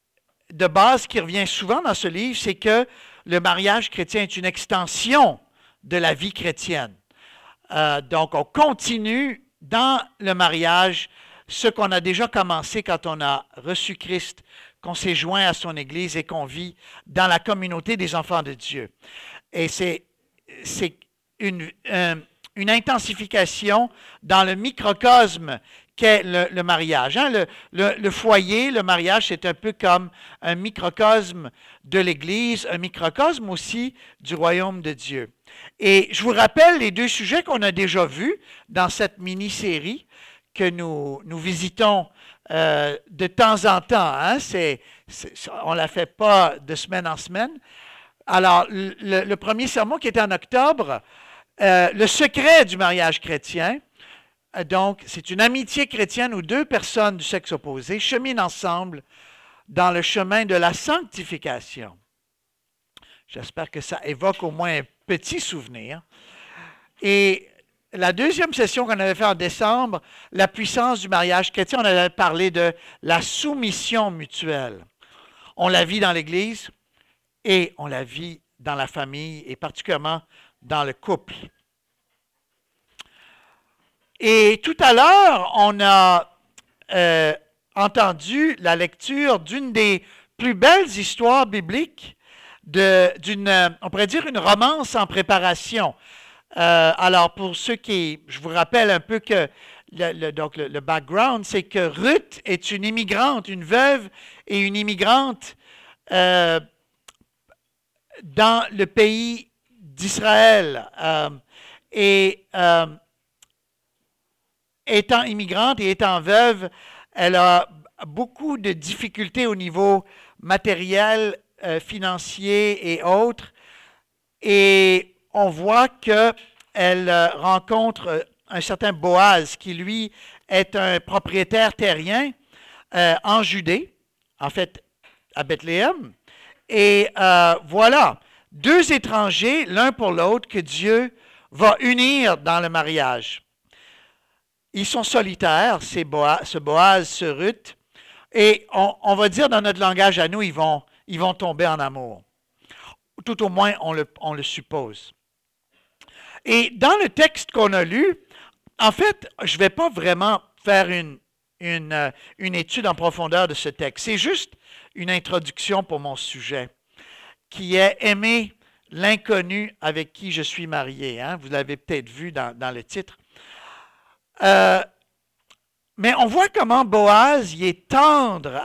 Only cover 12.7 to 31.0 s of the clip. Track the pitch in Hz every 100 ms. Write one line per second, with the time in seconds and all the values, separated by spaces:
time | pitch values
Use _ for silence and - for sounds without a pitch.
12.7 | 220 202 165 175 156 143 139 - - 127
13.7 | 180 - 190 - 180 - - _ - -
14.7 | _ - 175 190 165 165 190 190 165 180
15.7 | 156 135 156 180 156 151 165 139 139 180
16.7 | 175 - - - 139 185 170 - 202 185
17.7 | 170 160 226 175 165 156 175 139 131 -
18.7 | 143 110 _ - - - - _ 180 165
19.7 | - 180 165 - _ _ _ _ - 117
20.7 | - 175 - _ _ _ _ 202 180 160
21.7 | - - 196 175 160 151 _ - - 202
22.7 | 226 226 254 208 196 208 214 185 - 208
23.7 | 208 240 - - - - 190 185 190 233
24.7 | - 208 202 247 247 220 165 160 123 -
25.7 | - _ - 226 208 185 180 180 185 175
26.7 | 170 160 151 127 170 277 220 175 - -
27.7 | - 202 196 202 180 220 202 185 214 262
28.7 | 247 185 180 170 208 214 170 180 170 220
29.7 | 214 196 180 180 - - - 165 175 202
30.7 | 214 175 -